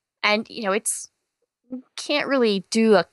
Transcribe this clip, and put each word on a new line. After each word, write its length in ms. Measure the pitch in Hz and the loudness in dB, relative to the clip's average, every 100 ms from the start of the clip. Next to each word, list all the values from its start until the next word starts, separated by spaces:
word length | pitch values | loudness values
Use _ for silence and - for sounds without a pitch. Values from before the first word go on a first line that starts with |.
| _ _ | _ _
and, 200 | 208 208 220 | -2 0 -4
you 140 | - | -6
know, 80 | 208 | -2
it's, 360 | 202 - - - _ _ _ _ _ - 254 - - | -2 -4 -8 -10 _ _ _ _ _ -16 -16 -16 -12
can't 320 | - 294 - | -4 -4 0
really 360 | 269 233 196 - | 0 2 0 -2
do 240 | 226 220 196 | 0 4 4
a 100 | - | 2